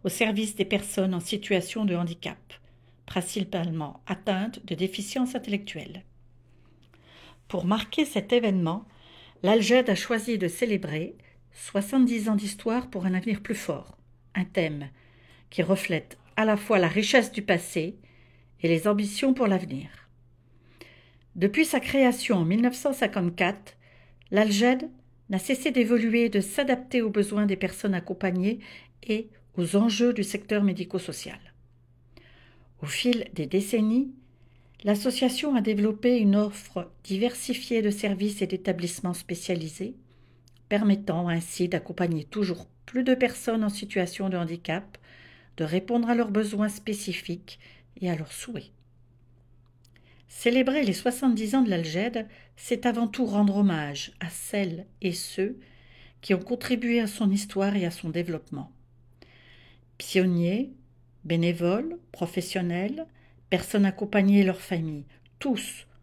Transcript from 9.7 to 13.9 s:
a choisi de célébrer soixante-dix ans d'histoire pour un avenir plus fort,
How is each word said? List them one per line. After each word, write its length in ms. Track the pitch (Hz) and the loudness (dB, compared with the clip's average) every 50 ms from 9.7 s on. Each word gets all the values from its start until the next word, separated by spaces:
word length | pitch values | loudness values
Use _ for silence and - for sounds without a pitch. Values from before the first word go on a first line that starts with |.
| 240 254 247 247 | 4 4 6 4
a 60 | 196 | 0
choisi 420 | - - - 240 220 214 247 226 196 | 0 0 -2 -2 -2 -2 -2 -2 0
de 100 | 185 170 | 0 -2
célébrer 680 | 170 - 247 233 208 190 - 151 151 156 170 - - - - - _ _ _ _ - | -2 -2 -2 0 0 -2 -2 -4 -4 -6 -6 -6 -10 -14 -20 -20 _ _ _ _ -20
soixante-dix 720 | - - - - 196 202 - 269 269 254 240 240 220 208 220 | -20 -18 -4 -4 -4 -2 0 4 4 4 4 4 2 0 0
ans 60 | 214 | 0
d'histoire 540 | 202 208 202 - - - 226 226 254 247 - | 0 0 -4 -8 -6 -4 -2 -2 -2 -2 -4
pour 160 | - 190 180 | -6 -4 -2
un 80 | 190 185 | 0 0
avenir 280 | 185 180 226 202 - | 0 0 -2 -2 -4
plus 140 | - - 208 | -4 -6 -6
fort, 420 | - - - 147 123 - - | -6 -4 -4 -6 -6 -8 -14